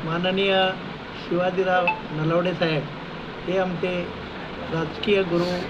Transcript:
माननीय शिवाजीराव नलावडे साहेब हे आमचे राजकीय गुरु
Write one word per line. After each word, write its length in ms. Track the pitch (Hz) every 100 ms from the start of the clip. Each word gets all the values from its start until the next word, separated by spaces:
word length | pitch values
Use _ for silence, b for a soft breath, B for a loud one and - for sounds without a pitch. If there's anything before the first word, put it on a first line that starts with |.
| 156
माननीय 640 | 170 180 190 196 190 185 185 180 - - -
शिवाजीराव 640 | - 175 180 185 185 180 175 175 -
नलावडे 400 | 151 156 170 175
साहेब 320 | 170 170 156 131 - - - - - -
हे 100 | 190
आमचे 500 | 185 165 180 180 - - - - - - -
राजकीय 480 | 160 156 - - 196
गुरु 240 | 180 170 175 180 -